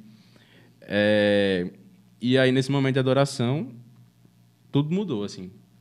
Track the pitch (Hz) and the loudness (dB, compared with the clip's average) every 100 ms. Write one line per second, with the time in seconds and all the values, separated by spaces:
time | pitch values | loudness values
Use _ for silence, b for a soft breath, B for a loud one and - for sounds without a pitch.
0 | B B B B B B B _ - 101 | B B B B B B B _ -4 0
1 | 104 107 104 101 98 95 90 - - - | 2 4 4 2 2 0 -4 -10 -20 -20
2 | _ _ 120 127 131 131 131 139 135 131 | _ _ 0 2 4 2 0 0 0 0
3 | 131 131 139 - 120 143 254 - - - | 0 2 0 0 -2 -2 -6 -14 -20 -20
4 | - _ _ _ _ _ _ 139 151 185 | -20 _ _ _ _ _ _ -2 0 -2
5 | 208 113 101 101 92 - _ _ | -2 -4 -6 -10 -16 -18 _ _